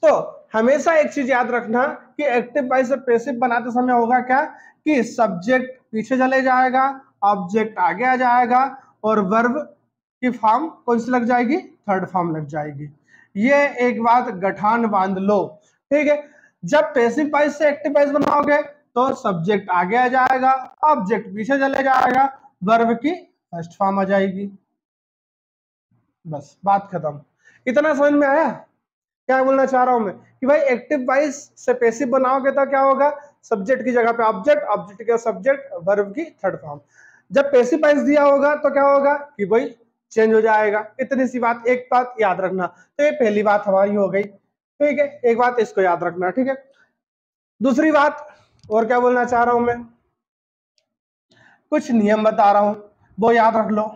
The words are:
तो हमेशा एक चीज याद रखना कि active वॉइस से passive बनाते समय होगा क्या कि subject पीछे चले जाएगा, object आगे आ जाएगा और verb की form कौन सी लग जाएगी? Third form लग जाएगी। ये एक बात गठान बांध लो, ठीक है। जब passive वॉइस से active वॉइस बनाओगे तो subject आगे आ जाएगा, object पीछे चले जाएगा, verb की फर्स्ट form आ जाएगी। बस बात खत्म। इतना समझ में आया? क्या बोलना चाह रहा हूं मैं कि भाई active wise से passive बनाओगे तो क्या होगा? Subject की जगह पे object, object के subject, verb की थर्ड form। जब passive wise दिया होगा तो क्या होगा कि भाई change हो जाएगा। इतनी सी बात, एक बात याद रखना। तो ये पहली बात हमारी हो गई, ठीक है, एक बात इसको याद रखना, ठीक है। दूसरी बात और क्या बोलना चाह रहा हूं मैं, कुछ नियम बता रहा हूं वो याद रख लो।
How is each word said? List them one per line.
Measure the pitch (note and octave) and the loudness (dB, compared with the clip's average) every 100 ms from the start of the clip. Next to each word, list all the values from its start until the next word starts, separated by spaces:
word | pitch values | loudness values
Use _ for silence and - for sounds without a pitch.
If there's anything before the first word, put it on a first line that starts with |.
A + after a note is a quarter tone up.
तो | D#4+ A#3 - - - | 4 2 -2 -14 -8
हमेशा | A3 A#3 C#4+ E4+ | -2 2 2 2
एक | D#4+ D4 | 2 0
चीज | - B3+ | -2 -2
याद | B3+ A#3 | -2 0
रखना | A#3+ G3+ A#3 C4+ | -4 -4 -2 -2
कि | D#4 - - D4 | -4 -16 -6 -2
active | B3 A#3+ D4 B3+ | -2 -2 -4 -2
वॉइस | C4 B3 | -2 -2
से | C4 | -4
passive | B3+ A#3 A#3 A#3+ | 0 -2 -2 -4
बनाते | B3+ A#3 A#3+ | -2 -2 -4
समय | A#3 B3+ | -2 0
होगा | B3 A#3 B3 | 2 2 0
क्या | B3 C4 | 2 -2
कि | D#4+ - - _ - D4 | -2 -8 -20 _ -2 0
subject | A3 - A3 F3+ F#3 B3+ B3+ - _ | 0 -2 -2 -2 0 0 -2 -12 _
पीछे | A3 A3 C4 | -8 -4 0
चले | C4 C4 | 0 0
जाएगा, | C4 B3+ C4 B3+ C4+ C4+ - _ | 2 2 2 2 -2 -4 -18 _
object | G3+ G#3 F3+ A3 A3 G#3+ | 0 0 -2 -2 -2 -2
आगे | F3+ F3+ | -2 0
आ | B3+ B3+ | -2 0
जाएगा | B3+ A#3+ B3 B3 C4+ C4 _ _ | 2 2 2 2 0 -6 _ _
और | G#3+ G#3+ F#3+ | -2 0 2
verb | A3 A#3+ C4+ - _ _ _ _ _ | 0 0 -2 -8 _ _ _ _ _
की | B3+ | -6
form | B3 A3 A3+ D#4+ - - | -2 0 0 -2 -10 -2
कौन | A#3+ | -2
सी | A#3 | 0
लग | B3+ | -2
जाएगी? | A#3 B3 A#3+ E4 | 0 0 0 -2
Third | - _ - F#3+ F3+ | -4 _ -4 -4 -2
form | F#3 E3+ D#3 | -4 -4 -4
लग | D3 | -8
जाएगी। | D#3 D3+ C#3+ D3 - _ _ _ G3 | -8 -10 -12 -16 -18 _ _ _ -2
ये | A3+ C#4+ C#4+ B3 | 2 2 2 0
एक | B3 A3 | -2 0
बात | A#3 A#3+ B3 F#3+ | 2 2 0 -4
गठान | F3+ - G#3 A#3 A3+ | -4 -2 0 0 0
बांध | G3+ F#3+ F#3+ | 0 -2 -2
लो, | G3 G#3 E3 - _ _ _ | 0 0 0 -8 _ _ _
ठीक | C#4+ D4 | 0 2
है। | D4 D4 _ _ _ | 0 -4 _ _ _
जब | E3+ C#4+ D#4 | -2 0 2
passive | - A#3 A#3 D4+ | 2 0 0 -2
वॉइस | D4 D4 - | 0 0 0
से | D4+ | -2
active | C#4+ D#4 | 0 -2
वॉइस | D4 C#4+ | 0 2
बनाओगे | C#4+ C#4+ D4 D4 D4 | 0 0 0 2 0
तो | D4+ - _ - C4 | -2 -12 _ -2 -2
subject | C4+ A3 F3+ E3 G#3+ G3+ | -2 -4 -4 -2 -2 0
आगे | F3+ F3+ A#3 | -2 0 0
आ | B3+ | 2
जाएगा, | C4 B3+ C4 B3+ C4 B3+ - | 2 0 2 2 0 -4 -2
object | D4+ D4 F#3+ G#3+ G#3+ | 0 0 0 -4 -4
पीछे | F#3+ A3 C#4 | -10 -4 -2
चले | C4+ C4+ | 0 0
जाएगा, | C4+ C4 C4 C4 C4+ - _ _ | 0 2 2 2 0 -2 _ _
verb | F#3 A3+ A3+ | 0 2 2
की | A#3 C#4+ | 0 -2
फर्स्ट | F4+ - _ _ E3+ E3+ - | -6 -10 _ _ -14 -14 -4
form | G3 G3 | -2 0
आ | F#3+ | 0
जाएगी। | G3 G3 F#3 G3+ - _ _ _ _ _ _ _ _ _ _ _ _ _ _ _ _ | 0 0 -4 -12 -14 _ _ _ _ _ _ _ _ _ _ _ _ _ _ _ _
बस | E3 D3+ - _ | -14 -14 -14 _
बात | F#3+ G3 G3 | -2 -2 -2
खत्म। | F3+ D3+ C#3+ - _ _ _ - | -8 -8 -10 -18 _ _ _ -2
इतना | B3+ D4+ | 0 0
समझ | C#4 C#4+ | 2 2
में | C#4+ C#4+ | 2 2
आया? | C#4+ D4+ D#3+ - _ _ _ _ _ - | 2 0 -4 -16 _ _ _ _ _ -2
क्या | C4 | 0
बोलना | C4 C4+ C4 | 2 2 2
चाह | B3+ | 2
रहा | B3+ | 2
हूं | B3 | 0
मैं | G#3 | -2
कि | - _ _ B3+ | -8 _ _ 0
भाई | D4+ | 2
active | C#4+ A#3+ - D4 | 2 -2 -2 -4
wise | B3 C4+ D4+ C4 - _ | 0 0 0 -6 -18 _
से | - - | -4 0
passive | A#3 A3+ C4+ | 0 0 -2
बनाओगे | C4 C4 C4+ C4+ | 0 0 0 0
तो | C4+ C4+ | 0 0
क्या | C4+ | 2
होगा? | C4+ C4 C#4+ D4 - _ | 2 2 0 0 -14 _
Subject | - - F#3+ C4 | -6 -6 -2 -2
की | A3 | 0
जगह | A#3+ A#3 | 0 0
पे | A#3 | 0
object, | A3 G#3 A#3 D4 | 0 -2 0 0
object | - G#3 F3 G3+ | 0 -6 -6 -14
के | G#3+ A#3 | -2 -2
subject, | A#3 F#3+ G#3 C#4 - F3+ | -2 -4 -2 -2 -4 -10
verb | E3+ G3+ G3+ | -2 -2 -2
की | G3 | -6
थर्ड | D#4+ _ F#3+ - | -12 _ -6 -6
form। | D#3 D3 _ _ - _ _ | -14 -18 _ _ -20 _ _
जब | A3 C#4 | -2 2
passive | C#4 A#3 D#4+ | 2 2 2
wise | D4+ D4 | 2 2
दिया | A#3+ D4 | 2 4
होगा | C#4+ C#4 C#4+ D4 | 4 4 2 0
तो | D4 | 0
क्या | C#4 | 2
होगा | C#4 C#4 C#4 | 4 4 2
कि | D4 C#4+ _ G3 | -2 -6 _ 0
भाई | A3 C#4 - _ _ _ | 0 0 -10 _ _ _
change | - A3 | 0 4
हो | A3 | 4
जाएगा। | A3 G#3+ G#3+ G#3 G#3+ - | 4 2 2 -2 -6 -10
इतनी | C4 C4 C4 | -6 -2 -2
सी | B3+ | -2
बात, | A#3 A#3 A#3 | -2 -2 -2
एक | B3 B3 | -2 0
बात | B3 B3 B3 | -2 -2 -2
याद | G#3 F3 | -2 0
रखना। | F#3 F#3 F3 | -4 -4 -6
तो | _ _ - | _ _ -2
ये | D4 | -2
पहली | C#4+ A3+ G#3 | 2 0 2
बात | G#3 G#3 G#3 | 2 0 2
हमारी | F#3+ G3+ | 2 2
हो | G#3 G3 | 0 0
गई, | F#3+ | -2
ठीक | G3+ - _ _ _ _ D4 C#4+ | -4 -10 _ _ _ _ -2 0
है, | C#4+ - | -2 -2
एक | B3 A3+ | -2 2
बात | A#3+ B3 | 0 0
इसको | G#3+ - | -4 0
याद | F#3 F3 | 0 0
रखना, | F3 F3 F3+ | -4 -4 -4
ठीक | F#3 B3+ | -2 -4
है। | C4+ _ _ _ _ _ _ _ _ _ _ | -4 _ _ _ _ _ _ _ _ _ _
दूसरी | A3+ B3 D#4+ | -2 2 2
बात | D4 D4 D4 - - _ _ | 4 2 0 -16 -20 _ _
और | _ G#3+ A3+ | _ -2 0
क्या | B3 | 2
बोलना | B3 B3 | 2 0
चाह | A#3+ A#3+ | 0 0
रहा | A#3+ | 2
हूं | A#3+ | 2
मैं, | A#3+ A#3+ A#3+ _ _ _ _ _ _ _ _ _ _ _ _ _ _ _ _ _ _ | 0 -4 -8 _ _ _ _ _ _ _ _ _ _ _ _ _ _ _ _ _ _
कुछ | D4+ D4+ | -4 0
नियम | A#3 G3+ G#3+ | 0 2 2
बता | G#3+ G#3+ G#3 | 0 2 4
रहा | G3+ | 6
हूं | G#3 G#3 - _ _ - | 4 -2 -12 _ _ -2
वो | A3+ | 2
याद | A#3 A3 A3 | 4 4 2
रख | G3+ | -2
लो। | G#3+ G#3+ | -2 -4